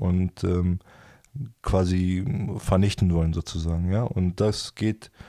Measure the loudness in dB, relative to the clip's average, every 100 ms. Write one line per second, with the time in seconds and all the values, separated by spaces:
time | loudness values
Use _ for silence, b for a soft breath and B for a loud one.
0 | 0 2 0 -2 -2 0 0 -2 -6 B
1 | B B B -12 -12 -10 -2 2 2 2
2 | 0 0 -2 -4 -4 -6 0 2 2 2
3 | 2 4 2 0 -4 -4 -2 -2 0 0
4 | -2 0 0 2 0 0 -6 -4 -2 -2
5 | -8 -20